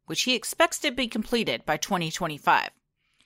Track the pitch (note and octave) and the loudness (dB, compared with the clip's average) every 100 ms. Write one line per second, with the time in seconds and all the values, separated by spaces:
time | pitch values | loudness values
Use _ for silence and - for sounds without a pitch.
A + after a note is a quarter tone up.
0 | - D#3+ B3 B3 - - E4+ - D4+ B3 | -8 -2 0 0 0 2 2 2 -4 -2
1 | A#3 A3 - A#3+ F3 A#2 - D#3 - F#3 | -4 -4 -2 0 0 -2 -2 -2 0 -2
2 | D#3+ - E3+ D3 F3 D3 - _ _ _ | -2 -4 -4 -2 4 4 2 _ _ _
3 | _ _ | _ _